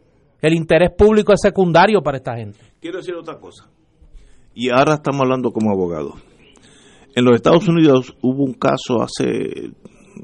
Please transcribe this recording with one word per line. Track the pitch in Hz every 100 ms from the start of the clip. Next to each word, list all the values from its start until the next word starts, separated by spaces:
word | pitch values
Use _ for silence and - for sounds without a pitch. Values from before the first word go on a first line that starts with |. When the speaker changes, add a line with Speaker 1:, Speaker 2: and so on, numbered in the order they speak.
| _ _ _ _
Speaker 1:
El | 151
interés | 165 160 165 175 -
público | 208 214 202
es | 190
secundario | 208 185 180 165 196 208
para | 147 135
esta | - 117
gente. | 107 98 _ _
Speaker 2:
Quiero | 165 180
decir | 175 170
otra | 160 147
cosa. | 90 - _ _ _ _ - - _ _ _
Y | - 123
ahora | 123 143 151
estamos | 151 139
hablando | 131 131 120
como | 117 110
abogados. | 98 90 80 71 - _ _ _ _ _ _ _ _ _
En | - 123
los | 117
Estados | 160 170 196
Unidos | 170 156 131 127 -
hubo | 127 135 135
un |
caso | 120 135 135 - 117
hace | 120 - 131 113 - - 58 - - _ _ -